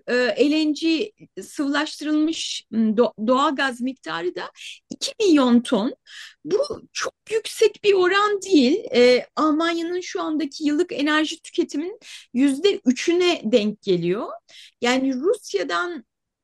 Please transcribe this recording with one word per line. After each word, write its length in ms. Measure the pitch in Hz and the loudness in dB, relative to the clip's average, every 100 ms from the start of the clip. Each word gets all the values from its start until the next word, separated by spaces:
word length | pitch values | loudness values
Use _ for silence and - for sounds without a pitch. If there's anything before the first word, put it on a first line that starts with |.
| - | -4
e, 80 | 247 247 208 285 | -2 0 2 4
L 160 | 311 302 | 4 0
N 60 | |
G 400 | 294 320 311 - _ 160 - | 0 0 0 -4 _ -20 -16
sıvılaştırılmış, 1200 | 208 - 277 285 311 - 302 302 320 320 - - - | -12 -6 -2 -2 -4 -6 -2 0 0 -4 -8 -10 -6
m, 260 | 220 220 208 | 0 2 2
do-, 300 | 240 - 220 | 0 0 0
doğalgaz 540 | 262 311 277 269 240 | 2 2 0 -4 -4
miktarı 540 | 254 254 320 330 349 | -8 -8 -10 -6 -6
da 160 | 359 - - - - - | -6 -12 -14 -20 -18 -16
iki 220 | - - - | -10 -8 0
milyon 400 | 403 294 247 240 | 4 4 6 4
ton. 340 | 240 214 254 - _ - - _ | 4 0 -2 -6 _ -20 -20 _
Bu 140 | 302 415 587 - - | -4 -2 -2 -6 -12
çok 220 | - - _ - | -8 -8 _ -4
yüksek 540 | 440 - - 415 - | -4 -4 2 2 2
bir 100 | 403 | 2
oran 480 | 381 359 392 415 403 | 4 4 2 0 -2
değil. 420 | 381 320 247 392 - | 2 4 4 2 0
E, 320 | 240 247 247 - - | 4 6 4 0 -2
Almanya'nın 640 | 311 302 330 339 339 359 | 0 2 0 -2 -4 -6
şu 220 | 349 370 | -6 -6
andaki 420 | 330 302 285 - | -4 -4 -4 -4
yıllık 280 | 294 294 349 | -2 0 -2
enerji 500 | - 294 311 311 320 | -2 0 0 -2 -6
tüketiminin 580 | - - - 294 349 466 - - - | -8 -4 -4 -4 -8 -10 -18 -20 -6
yüzde 460 | 233 277 269 392 403 | 0 0 2 0 0
üçüne 560 | 254 254 - 349 359 330 | 0 0 2 2 2 0
denk 380 | 214 233 208 208 | 0 2 0 -4
geliyor. 460 | 196 175 170 202 330 659 _ - - - | -2 0 0 -4 -6 -12 _ -20 -20 -4
Yani 340 | 240 262 269 | 0 0 0
Rusya'dan 880 | 254 339 - - 392 320 349 349 311 - _ _ _ | -2 -2 -2 -4 -6 -4 -4 -4 -8 -16 _ _ _